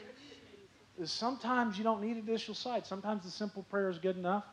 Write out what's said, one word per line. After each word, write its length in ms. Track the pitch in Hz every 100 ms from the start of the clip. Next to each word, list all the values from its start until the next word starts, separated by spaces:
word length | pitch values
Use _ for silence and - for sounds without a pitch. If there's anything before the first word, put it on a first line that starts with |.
| - - - - - 202 - - - -
is 100 | 160
sometimes 680 | - 226 269 226 254 233 190
you 60 |
don't 180 | 220 220
need 140 | 208 233
additional 380 | 214 226 214
sides. 340 | 202 247 233 -
Sometimes 360 | 190 202 214
the 60 | 180
simple 320 | - 208 196
prayer 240 | 185 196 196
is 100 | 170
good 180 | 185 185
enough. 280 | 180 202 -